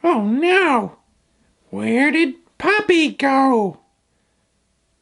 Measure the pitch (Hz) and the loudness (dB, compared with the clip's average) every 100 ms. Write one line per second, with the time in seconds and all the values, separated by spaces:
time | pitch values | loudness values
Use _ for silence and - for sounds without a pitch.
0 | 339 302 208 233 339 370 359 254 196 - | 0 -2 0 0 0 2 2 0 -2 -10
1 | _ _ _ _ _ _ _ 196 214 226 | _ _ _ _ _ _ _ -8 -2 0
2 | 277 320 330 262 _ _ 311 415 427 349 | 0 2 -2 -2 _ _ -2 -2 2 2
3 | 311 208 277 269 269 240 208 156 _ _ | 0 -2 -2 0 2 0 -2 -6 _ _
4 | _ _ _ _ _ _ _ _ _ _ | _ _ _ _ _ _ _ _ _ _